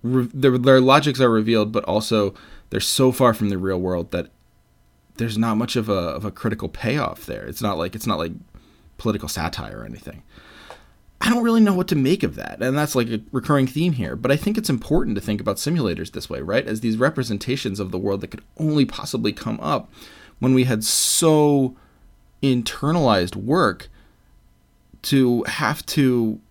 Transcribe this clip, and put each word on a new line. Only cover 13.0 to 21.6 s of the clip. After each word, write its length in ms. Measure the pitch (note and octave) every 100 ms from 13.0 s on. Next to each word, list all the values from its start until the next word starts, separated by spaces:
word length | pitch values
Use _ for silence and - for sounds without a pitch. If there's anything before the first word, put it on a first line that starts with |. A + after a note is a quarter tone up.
| A#2
a 100 | A2 -
recurring 360 | C3 A2+ C#3+ C3
theme 260 | - F3
here, 240 | C3 D#2+ B1+
but 140 | B2+
I 60 | C#3+
think 200 | G#3 A3
it's 140 | G#3+
important 460 | B2+ - D#3 - G2+
to 40 |
think 180 | G#2 G2+
about 180 | G2 G2
simulators 560 | - E3+ A2 E2+ E2+
this 180 | - -
way, 100 | -
right? 260 | D#2 A2+ -
As 140 | A2
these 160 | A#2 A2
representations 840 | C3+ D#3 A#2 G#2 - C3+ B2+ F#2+
of 120 | F#2+
the 80 | F#2
world 240 | G#2 G2
that 60 | -
could 140 | - - -
only 300 | D#3 D3+ C3+
possibly 440 | - - A#2+ A2+
come 300 | G2+ A2+ A2+
up 320 | - C3 - - - - - -
when 160 | B2+
we 100 | C3
had 180 | B2 A2
so 960 | A2 - - - E3 D#3 D3 C#3+